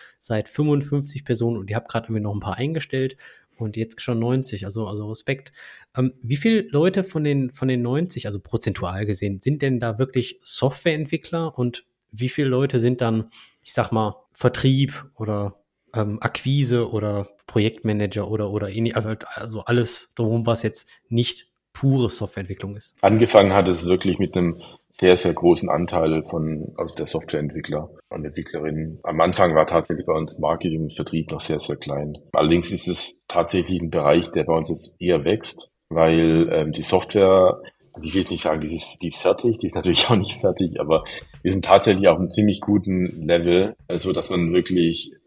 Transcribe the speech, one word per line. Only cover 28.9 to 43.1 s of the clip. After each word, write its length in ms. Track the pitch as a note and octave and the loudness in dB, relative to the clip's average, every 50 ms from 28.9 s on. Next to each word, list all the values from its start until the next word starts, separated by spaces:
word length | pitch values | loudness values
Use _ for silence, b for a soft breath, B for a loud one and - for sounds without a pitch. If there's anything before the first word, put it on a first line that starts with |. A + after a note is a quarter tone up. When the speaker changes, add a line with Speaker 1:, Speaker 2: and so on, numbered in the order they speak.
| D#2+ - - | -8 -10 -8
Speaker 2:
Am 160 | - D#2 D#2 | -6 2 2
Anfang 340 | E2 F2+ E2+ - F#2+ F2 D#2 | 2 2 4 4 4 4 6
war 100 | D#2 D#2 | 6 4
tatsächlich 400 | - E2+ E2+ D#2+ - E2 D#2 - | 6 4 0 0 0 -4 -4 -2
bei 80 | - D#2+ | -2 -2
uns 240 | D#2 D#2+ D#2 - - | -2 -2 -6 -8 -4
Marketing 460 | D#2+ D#2 E2 E2 - F2+ D#2+ D#2+ D#2+ | -2 -2 -2 0 -2 -4 -4 -4 -6
und 120 | D2+ - | -6 -6
Vertrieb 360 | - D#2+ - - E2 D#2+ - | -8 -8 -4 -4 -4 -4 -4
noch 100 | D#2+ D2 | -8 -10
sehr, 180 | - - D#2+ D2 | -6 -4 -4 -6
sehr 180 | - - D2 C#2+ | -4 -6 -8 -8
klein. 400 | - D2+ C#2+ C#2+ D2 D2+ D2 - - - - | -6 -8 -6 -6 -6 -8 -10 -12 -16 -4 0
Allerdings 380 | - D2 D#2 E2+ F2 E2 - | 2 2 4 4 2 2 -2
ist 160 | G2+ E2+ - F2+ | -6 -6 -4 -6
es 340 | F2 - - - - _ _ _ | -6 -6 -6 -10 -12 _ _ _
tatsächlich 540 | - F2+ E2 - - F#2 E2+ - F#2 F2 | 0 0 0 2 0 -2 -2 0 -2 -4
ein 80 | E2+ D#2+ | -4 -2
Bereich, 400 | D2+ D#2 D2 C#2+ D2+ E2+ - - | -2 0 4 4 4 4 2 0
der 120 | - E2+ D2+ | -2 -2 0
bei 100 | - E2 | 2 0
uns 160 | E2 D#2+ D#2 | 0 0 -2
jetzt 240 | E2 D#2+ - - _ _ | -6 -8 -8 -16 _ _
eher 240 | F2 F2 F2 D#2+ C#2+ | 0 0 2 2 2
wächst, 460 | D#2 G2+ A2 - - - - - _ _ _ _ _ | 0 0 -2 -2 -8 -14 -14 -18 _ _ _ _ _
weil, 600 | D#2 D#2+ E2 D#2+ D#2+ E2 E2 E2 D#2+ D#2+ E2 E2 | 0 4 4 6 6 6 4 6 6 4 4 4
ähm, 200 | E2 D#2+ D#2 D#2 D2+ | 2 0 0 -2 -4
die 100 | D#2+ D#2 | -6 -2
Software, 800 | - - F#2 - - - G#2 G2 F#2+ F#2+ F#2+ F#2 F2+ - - B B B _ _ _ _ | 0 0 0 0 2 2 4 6 6 8 6 6 6 4 0 B B B _ _ _ _
also 140 | - D#2+ D#2+ | -12 -12 -4
ich 60 | D#2 | -2
will 80 | F#2+ | -2
jetzt 100 | F#2 - | -2 -2
nicht 120 | F#2+ E2 - | -4 -4 -2
sagen, 180 | E2+ D#2 D#2 | -2 -2 -2
die 140 | D#2 D#2 E2 | -4 -6 -6
ist, 220 | E2 - - - - | -6 -8 -8 -10 -8
die 60 | - E2 | -8 -8
ist 140 | - - | -8 0
fertig, 360 | - F2+ F#2+ - - A#2+ - - | 2 2 2 2 2 0 0 0
die 80 | - F2+ | -4 -6
ist 80 | - | -4
natürlich 300 | F#2 - F2+ E2+ - - | -2 0 2 2 2 4
<laughs> 40 | - | 4
auch 60 | B2 | 2
nicht 240 | G2+ G2 G2+ - - | 2 2 -2 -6 -2
fertig, 400 | - G2 F2+ - F#2+ E2+ D#2+ - | 0 -2 0 0 -2 -4 -2 -4
aber 240 | D#2 D2 D#2+ D#2 B B B B B B B B | 0 2 2 0 B B B B B B B B
wir 100 | - F2+ | -2 -2
sind 140 | F2+ F#2+ F2+ | -2 0 4
tatsächlich 420 | - F#2+ G2+ - A#2 G2 F#2 G2 F#2 | 6 6 6 8 6 4 6 6 4
auf 100 | E2 E2 | 4 4
einem 100 | F#2 E2+ | 2 -2
ziemlich 320 | - - G#2 G#2 F#2+ - | 2 2 2 2 2 0
guten 440 | - - G#2 G2+ F#2 G#2 F#2+ F#2 F2+ F2+ | 0 2 2 2 2 0 -2 0 -2 -2